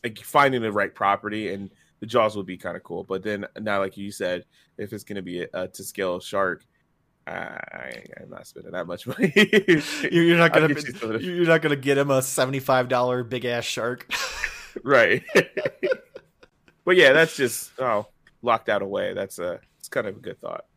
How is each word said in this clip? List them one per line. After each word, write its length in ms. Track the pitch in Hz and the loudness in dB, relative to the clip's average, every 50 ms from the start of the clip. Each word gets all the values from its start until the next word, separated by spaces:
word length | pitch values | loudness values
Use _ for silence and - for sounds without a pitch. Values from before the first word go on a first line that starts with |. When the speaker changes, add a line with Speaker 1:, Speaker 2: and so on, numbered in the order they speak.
| - | -8
Speaker 1:
like, 140 | 120 107 - | -10 -10 -10
finding 420 | - - - 147 143 139 131 123 | -18 0 4 4 6 6 4 0
the 100 | 113 110 | -2 0
right 240 | 101 104 101 98 _ | 0 0 -2 -2 _
property 560 | - 110 98 101 101 - 104 104 107 110 92 95 | -2 2 2 2 2 -2 -6 -6 -6 -6 -6 -8
and 160 | 98 98 95 _ _ _ _ _ _ | -8 -10 -14 _ _ _ _ _ _
the 60 | - | -16
Jaws 320 | 95 113 123 113 107 101 104 | -2 0 2 2 2 0 -4
would 80 | 95 | -8
be 100 | 90 92 90 | -8 -10 -10
kinda 220 | - 92 87 87 | -8 -10 -10 -10
cool. 240 | _ - 85 85 85 | _ -10 -10 -10 -8
But 200 | _ 95 95 92 | _ -8 -6 -4
then 220 | 107 104 101 101 - _ - | -4 -6 -6 -6 -10 _ -10
now, 200 | 107 107 101 98 | -6 -4 -2 -2
like 180 | 98 98 - - | -2 -4 -6 -10
you 120 | 98 101 | -12 -12
said, 360 | 107 - 101 90 90 90 82 _ _ _ _ _ _ - | -8 -6 -4 -4 -4 -6 -8 _ _ _ _ _ _ -14
if 160 | 104 104 - | -12 -12 -12
it's 100 | 104 - | -14 -12
gonna 180 | - 107 101 | -10 -10 -10
be 200 | 92 92 87 87 | -10 -8 -8 -8
a, 60 | 87 - - | -8 -8 -6
a 140 | 90 92 90 | -8 -8 -8
to 160 | _ - 98 | _ -14 -16
scale 380 | - - - 98 92 90 90 | -14 -8 -6 -4 -4 -4 -6
shark, 440 | - - - 98 98 92 87 85 _ _ _ _ _ _ _ _ _ _ _ _ _ - | -8 -6 -2 -2 0 0 -2 -6 _ _ _ _ _ _ _ _ _ _ _ _ _ -12
I, 640 | 87 90 85 - - - - - - 50 62 65 60 58 - - - - | -10 -10 -10 -10 -12 -14 -16 -14 -14 -14 -14 -14 -14 -16 -18 -20 -20 -20
I'm 80 | - - | -20 -18
not 180 | - - - - | -18 -20 -20 -20
spending 240 | - - - 85 | -20 -20 -18 -10
that 160 | 85 90 85 85 | -8 -8 -8 -6
much 180 | 87 87 - | -8 -10 -10
money. 280 | 120 - - 233 180 - | -10 -4 0 0 2 6
<laughs> 460 | 208 208 - - 214 202 - 175 151 143 - - - - - | 4 4 6 6 2 4 4 2 2 2 -4 -8 -6 -6 0
Speaker 2:
You're, 140 | - 170 170 | 2 4 6
you're 140 | 170 170 170 | 6 6 6
not 160 | 170 170 - | 6 6 6
Speaker 1:
I'll 80 | - | 6
Speaker 2:
gonna 120 | 151 156 143 | 4 4 2
Speaker 1:
get 120 | - - | -2 -4
Speaker 2:
be, 80 | 135 123 | -10 -10
Speaker 1:
you 40 | - | -8
something. 240 | 120 110 110 113 | -6 -4 -4 -4
Speaker 2:
you're 240 | - 180 175 175 175 | -4 -4 0 0 4
not 160 | 165 165 160 | 4 4 4
gonna 140 | 156 156 143 | 4 2 0
get 220 | 139 127 135 139 139 | 0 0 0 2 2
him 120 | 143 143 | 2 2
a 120 | 139 131 | 2 0
seventy-five 680 | 127 - - - 131 127 139 135 131 - 135 127 127 123 | 0 0 0 0 0 0 0 -4 0 2 2 2 2 2
dollar 360 | 127 123 123 123 123 123 123 | 2 0 2 0 0 -2 -4
big 200 | 113 127 123 117 | -4 -6 -6 -4
ass 200 | 123 120 120 113 | -4 -4 -4 -4
shark. 440 | - - - 113 120 127 123 - _ - - | -4 -6 -4 -4 -6 -6 -8 -10 _ -8 -6
<laughs> 40 | - - - - - - - - - - - - - | -6 -8 -8 -8 -8 -8 -8 -12 -18 -16 -16 -10 -2
Speaker 1:
Right. 400 | - 143 123 117 85 101 - - - | 4 6 6 6 6 4 0 -2 2
<laughs> 40 | 622 226 - - _ - - - - _ - - 508 - - _ _ - _ _ _ _ - _ _ _ _ _ _ _ _ | 2 2 2 2 _ -6 -6 -6 -6 _ -4 -4 -4 -4 -6 _ _ -20 _ _ _ _ -20 _ _ _ _ _ _ _ _
But 100 | 170 185 | 2 6
yeah, 180 | 180 160 135 135 | 8 8 8 8
that's 220 | 156 165 165 - | 8 6 4 2
just, 360 | - 135 120 - - - - _ - | -2 -2 -2 -2 -4 -10 -12 _ -4
oh, 280 | 131 123 113 104 107 _ _ _ _ _ _ _ | -2 0 0 -2 -2 _ _ _ _ _ _ _
lock 240 | - 120 113 113 - | 0 0 0 0 2
that 160 | - 107 101 | 0 -2 0
away. 320 | 98 98 98 95 95 92 95 | -2 -2 -4 -4 -4 -4 -4
That's 240 | 98 98 98 - - | -6 -8 -8 -8 -8
a, 220 | 87 90 85 - _ _ _ _ | -6 -6 -6 -8 _ _ _ _
it's 120 | - - | -20 -6
kind 180 | - 139 113 104 | -6 -4 -4 -4
of 100 | 95 - | -8 -10
a 20 | |
good 200 | - - 98 _ | -14 -16 -16 _
thought. 240 | - - 82 80 - _ _ | -12 -12 -12 -12 -14 _ _